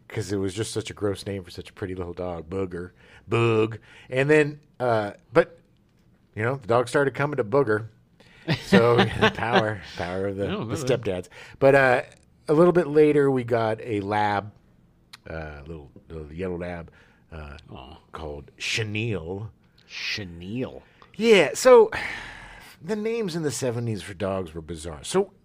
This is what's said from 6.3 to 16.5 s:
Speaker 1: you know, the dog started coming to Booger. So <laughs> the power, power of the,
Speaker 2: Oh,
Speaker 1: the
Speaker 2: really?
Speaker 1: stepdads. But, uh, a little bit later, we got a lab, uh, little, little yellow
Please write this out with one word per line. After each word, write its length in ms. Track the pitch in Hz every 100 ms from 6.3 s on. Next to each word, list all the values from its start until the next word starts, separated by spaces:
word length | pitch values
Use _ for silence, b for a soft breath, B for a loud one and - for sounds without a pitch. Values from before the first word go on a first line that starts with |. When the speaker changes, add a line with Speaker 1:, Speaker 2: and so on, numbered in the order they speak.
| 101
Speaker 1:
you 80 |
know, 120 | 113 139
the 120 | 107
dog 220 | 117 120
started 240 | 151 139
coming 240 | 117 143 143
to 60 | 107
Booger. 420 | 131 139 107 113 - _ _ B B B 151
So 340 | - 196 117 120
<laughs> 220 | 196 -
the 120 | 214
power, 480 | 208 113 120 107 104 - -
power 320 | 87 92 98
of 80 | 98
the, 140 | 98
Speaker 2:
Oh, 100 | 202 113
Speaker 1:
the 100 | 156
Speaker 2:
really? 80 |
Speaker 1:
stepdads. 440 | 123 120 104 90 - B B B
But, 160 | 135 139
uh, 260 | 131 127 - - _ _ -
a 40 |
little 200 | 151 180
bit 140 | 170 147
later, 440 | 151 151 147 139
we 120 | 131 120
got 340 | 120 110 113
a 200 | - 104
lab, 500 | 98 104 104 101 104 - _ _ _ _ _ - -
uh, 320 | 80 78 73 71
little, 260 | 80 71 - _
little 240 | 80 76
yellow 240 | 80 92